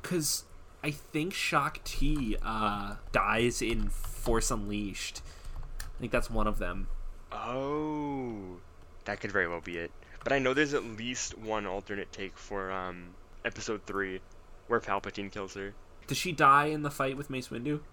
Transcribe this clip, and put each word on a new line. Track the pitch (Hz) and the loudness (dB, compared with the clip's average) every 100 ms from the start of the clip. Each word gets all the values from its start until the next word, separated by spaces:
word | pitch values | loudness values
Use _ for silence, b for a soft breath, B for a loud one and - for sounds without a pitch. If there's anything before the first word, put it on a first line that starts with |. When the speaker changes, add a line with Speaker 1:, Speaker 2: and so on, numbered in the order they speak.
Speaker 1:
'cause | - 180 147 - - - - - | -2 0 2 0 -4 -16 -18 -6
I | 147 | -4
think | 143 - 156 170 | -4 -2 -2 0
Shaak | - - 156 147 - | 0 2 4 2 -2
Ti, | - - - 151 110 101 | -2 4 6 6 2 2
uh, | - 220 107 104 101 101 - | 0 2 2 2 -2 -6 0
dies | 107 98 110 120 113 | 2 4 4 4 2
in | 113 113 104 | 2 2 2
Force | - - - - 113 - | 2 -2 -2 2 4 4
Unleashed. | 113 104 104 104 - - - B B B B - - | 0 0 -2 -2 -4 -6 -8 B B B B -6 -6
I | - - | -6 -6
think | 120 | 0
that's | 123 - | 2 4
one | 110 107 | 4 4
of | 104 | 4
them. | 90 95 123 - - - - | 0 0 0 -2 -2 -8 -10
Speaker 2:
Oh, | 107 110 131 139 151 151 151 147 139 123 107 92 87 - - - - | -8 -4 -2 0 0 0 -2 -2 -2 -4 -6 -8 -10 -14 -18 -18 -10
that | - 104 | -6 -4
could | 107 | 0
very | 98 85 | 2 2
well | 85 | 0
be | 87 85 | -4 -6
it. | 85 - B B | -6 -8 B B
But | - | 2
I | 139 | 4
know | 127 | 4
there's | 135 151 | 4 4
at | 139 | 2
least | 107 107 120 123 - - | -2 -6 -6 -4 -6 -6
one | 110 107 101 | -2 -2 0
alternate | 98 98 101 - | -4 -4 -6 -6
take | - 95 - | -8 -8 -10
for, | - 101 95 | -6 -4 -2
um, | 95 92 90 87 - - - | -2 -4 -8 -12 -16 -18 -6
Episode | - - - 104 | -6 -4 -4 -4
three, | - 98 95 92 - - - - - | -4 -2 -2 -4 -10 -18 -18 -14 0
where | 117 | 0
Palpatine | 104 98 101 101 98 | 2 0 -2 -6 -6
kills | 104 95 | -6 -8
her. | 98 98 101 - - - | -6 -8 -10 -16 -14 -6
Speaker 1:
Does | 131 | -2
she | 185 | -2
die | 151 143 143 147 | 8 10 10 8
in | 156 | 0
the | 147 | -2
fight | 143 135 | 0 0
with | 135 143 | -2 -4
Mace | 131 123 | -6 -4
Windu? | 117 127 151 - | -4 -2 -2 -4